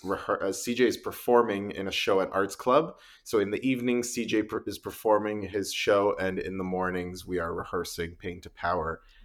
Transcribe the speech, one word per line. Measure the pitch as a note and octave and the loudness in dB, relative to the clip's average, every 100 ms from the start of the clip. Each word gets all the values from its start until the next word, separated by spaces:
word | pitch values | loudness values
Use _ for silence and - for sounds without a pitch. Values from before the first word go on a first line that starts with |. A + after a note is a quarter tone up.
rehe-, | F2+ F#2+ - G2+ | -4 -4 0 0
uh, | G2 | -2
C | - - A#2+ | -4 -2 4
J | A#2+ | 4
is | - | 2
performing | G#2+ - - A#2+ A2+ G2 G2+ | -6 -4 4 6 6 0 -4
in | - G2 | -6 -4
a | |
show | - - F#2+ | -2 2 4
at | F#2 | 4
Arts | F#2+ G2 | 0 0
Club. | - - C#3 E3 - - - | 0 4 4 4 -6 -20 -20
So | - A2 | 0 2
in | G2+ | 2
the | G#2 C3 | 0 0
evening, | B2+ B2 A#2+ | 0 0 0
C | A#2+ - G#2+ | 0 -4 0
J | A2 | 0
per-, | G#2 A2 - | 0 -4 -6
is | G2 | -8
performing | G2+ - A2 G#2 G#2 G#2+ | -10 -2 4 4 2 -4
his | F#2+ G2+ F#2+ | -4 -4 -4
show, | - - G2+ G2+ - | -2 4 4 4 2
and | F#2+ F#2 | -2 -2
in | F2+ F#2+ | -4 -4
the | F#2 | -4
mornings, | F#2 F#2 F2+ F2+ F2+ F2+ | -2 -2 -2 -6 -8 -6
we | F2+ | -4
are | E2 | -2
rehearsing | E2+ - F#2 E2+ - E2+ E2+ | -6 -4 -6 -4 -6 -8 -8
Pain | F#2+ F2+ | -10 -10
to | - | -14
Power, | - F2 F2+ D#2+ D#2+ _ - | -6 -2 -2 -2 -6 _ -20